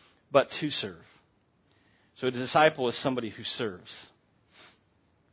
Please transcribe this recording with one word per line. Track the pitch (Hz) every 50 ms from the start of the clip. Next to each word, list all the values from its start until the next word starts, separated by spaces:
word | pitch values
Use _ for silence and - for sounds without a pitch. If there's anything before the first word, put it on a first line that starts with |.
| - - _ _ _ -
but | 139 135 131 - - -
to | 160 147
serve. | 135 - - 101 87 82 85 - - - _ _ _ _ _ _ _ _ _ _ _ _ _ _ _ _ _ _ _
So | - 127
a | 127
disciple | 127 123 127 120 - 160 156 156 151 151 127
is | 120 117
somebody | - - 143 131 123 117 107
who | 101 - 113
serves. | - - - 123 107 90 90 - - - - - - - _ _ _ _ _ _ _ - - - - - _ _ _ _ _ _ _ _ _ _ _